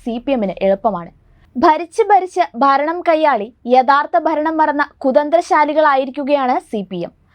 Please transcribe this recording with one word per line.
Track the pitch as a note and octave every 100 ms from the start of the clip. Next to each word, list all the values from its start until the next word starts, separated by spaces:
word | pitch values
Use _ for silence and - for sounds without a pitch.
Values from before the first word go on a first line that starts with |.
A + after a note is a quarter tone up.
സി | B3+ A#3
പി | A#3+
എമ്മിന് | C4+ G3 E3+
എളുപ്പമാണ്. | G3 G3 A3+ F3+ E3+ - _ _ _ B3+
ഭരിച്ച് | D#4 D#4 E4+ -
ഭരിച്ച് | G#4 G4 F#4 F4+ E4 A#3
ഭരണം | C#4 C#4 D4+ F4
കൈയാളി | E4+ D#4 D#4 A#3+ G#3+ - A#3
യഥാർത്ഥ | B3+ B3+ C#4 D4 F4
ഭരണം | D#4+ D4+ D#4 D#4+
മറന്ന | D4+ C#4+ C#4+ -
കുതന്ത്രശാലികളായിരിക്കുകയാണ് | C4+ C4 D4 E4 - E4 D4 D4+ D4+ C4+ C4+ B3+ C#4 C#4+ B3+ D4+
സി | - A3 G3
പി | F3+
എം. | E3+ - _